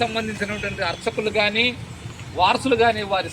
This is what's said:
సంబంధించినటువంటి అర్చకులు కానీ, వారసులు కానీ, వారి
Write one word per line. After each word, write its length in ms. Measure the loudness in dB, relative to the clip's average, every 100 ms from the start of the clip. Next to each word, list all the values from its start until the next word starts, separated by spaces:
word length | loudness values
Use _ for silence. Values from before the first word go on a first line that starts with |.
సంబంధించినటువంటి 840 | -2 -2 -4 -4 -4 -4 -4 -2 -4
అర్చకులు 420 | -2 -4 -2 0 2
కానీ, 260 | 2 2 0 -2 -12 -12 -12 -12 -8 2
వారసులు 360 | 4 4 2 4
కానీ, 180 | 6 4 0
వారి 160 | 0 0